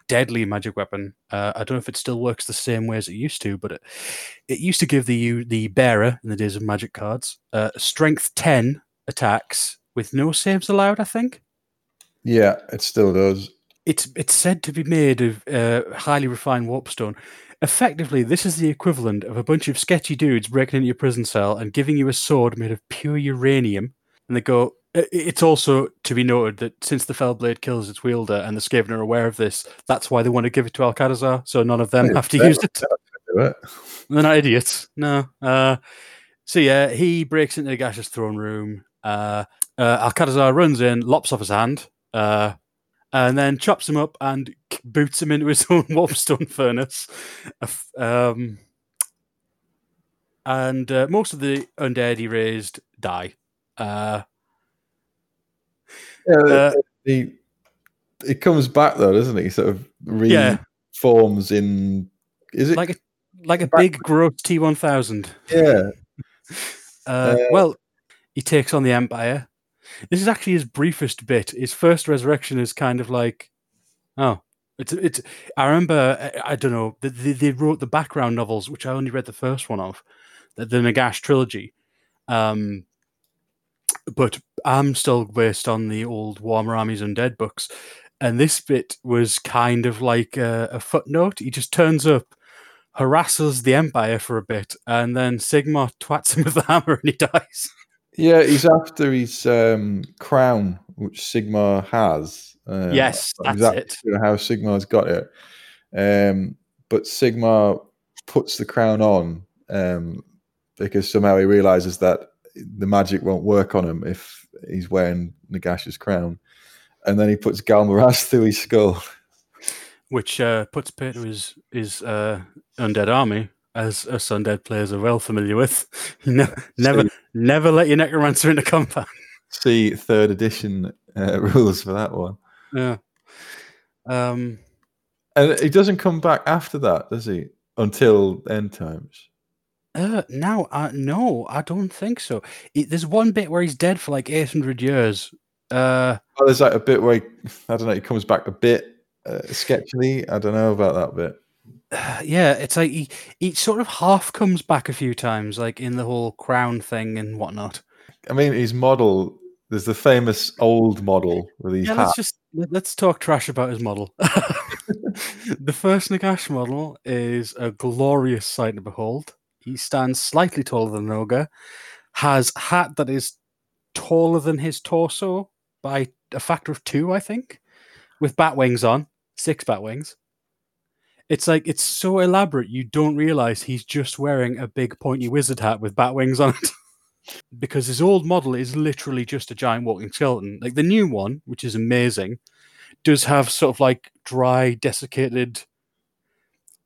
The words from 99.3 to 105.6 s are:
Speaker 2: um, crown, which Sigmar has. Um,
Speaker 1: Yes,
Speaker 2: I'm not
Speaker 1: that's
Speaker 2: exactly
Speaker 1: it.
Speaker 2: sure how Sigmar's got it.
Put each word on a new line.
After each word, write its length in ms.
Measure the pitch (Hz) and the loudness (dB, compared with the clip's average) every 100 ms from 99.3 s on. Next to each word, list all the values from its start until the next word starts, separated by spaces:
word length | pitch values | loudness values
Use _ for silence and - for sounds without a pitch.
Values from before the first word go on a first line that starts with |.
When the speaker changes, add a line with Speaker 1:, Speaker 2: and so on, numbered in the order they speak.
| - 127 | -4 0
Speaker 2:
um, 580 | 117 113 110 104 98 - - | 4 4 2 -2 -6 -8 -12
crown, 580 | - 135 127 110 98 90 _ - | -2 2 4 2 -2 -4 _ -12
which 240 | 101 - | -12 -10
Sigmar 640 | - 120 104 107 101 98 95 | -6 -4 -2 0 2 0 0
has. 640 | 117 98 78 78 - - _ - | 0 2 0 -6 -14 -20 _ -10
Um, 260 | 95 92 | -6 0
Speaker 1:
Yes, 400 | 131 131 - - - | 2 2 0 -8 -4
Speaker 2:
I'm 140 | 135 107 | -2 2
not 160 | 117 - | 2 2
Speaker 1:
that's 180 | - - | -6 -8
Speaker 2:
exactly 140 | 110 | -4
Speaker 1:
it. 60 | 101 | 0
Speaker 2:
sure 60 | |
how 120 | 107 104 | 2 0
Sigmar's 480 | - 110 107 101 | -2 -4 0 -2
got 240 | 101 110 - | 2 0 2
it. 220 | 85 - _ - - | -2 -6 _ -20 -20